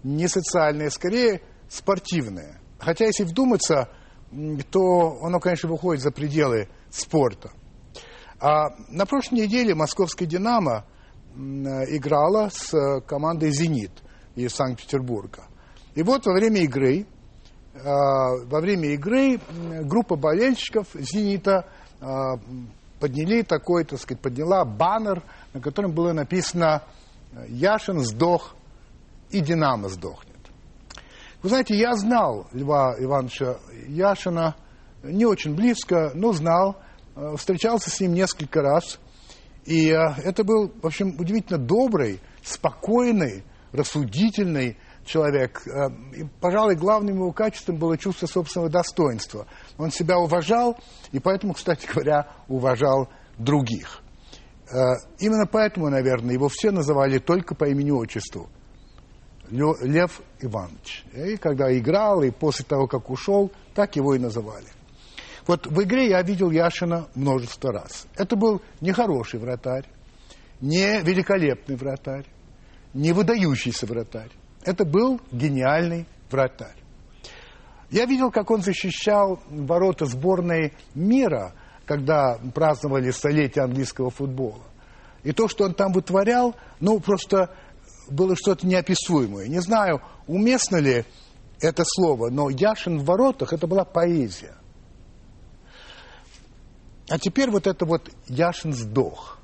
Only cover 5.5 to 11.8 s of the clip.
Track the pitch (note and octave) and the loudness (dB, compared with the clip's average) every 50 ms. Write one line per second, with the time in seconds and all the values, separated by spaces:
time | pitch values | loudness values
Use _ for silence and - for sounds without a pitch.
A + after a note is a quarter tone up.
5.5 | F3 D#3 - D#3+ E3 D3 F3 F3+ E3 C#3 B2+ D3 C3 - D3 D3+ C#3+ D#3 D3 C3+ | -2 0 -2 -4 -4 -2 0 -2 -2 0 -2 -4 -4 -2 -6 -2 2 2 2 2
6.5 | A#2 A2 G2+ - - - - - - - - - - D#3 C#3 A#2+ G2+ - - - | 2 0 -2 -4 -12 -20 -20 -16 -12 -12 -8 -2 2 2 2 2 0 -4 -18 -20
7.5 | - - - - - - - - - - - - - - - - - - - C#3+ | -20 -20 -20 -20 -20 -20 -20 -20 -20 -20 -20 -20 -20 -20 -20 -20 -12 -2 2 2
8.5 | D3+ D3+ D3+ D3 - - - - B2+ E3 G3 - C#4+ C#4 A#3+ - B3+ A#3 G#3+ G3+ | 4 4 2 0 -4 -10 -18 -12 -4 -4 -2 0 0 -2 0 0 0 0 0 2
9.5 | G#3 B3 B3 A3 F3 D#3 D#3 D3 - - F#3+ D#3+ - - F3+ D#3+ D#3+ F3+ G3 A3+ | 2 2 2 2 2 2 0 -2 0 0 -2 -2 0 -6 -4 -4 -2 -2 0 2
10.5 | A#3+ A3+ F#3 C#3+ A#2 G#2+ G#2+ - - - - - - - - - A#2 B2+ C3+ C3+ | 2 2 2 0 -2 -2 -6 -12 -20 -20 -20 -20 -20 -20 -20 -20 -18 -14 -12 -10
11.5 | C3+ C#3 C#3 C#3 C3+ C3+ | -8 -8 -6 -6 -4 -4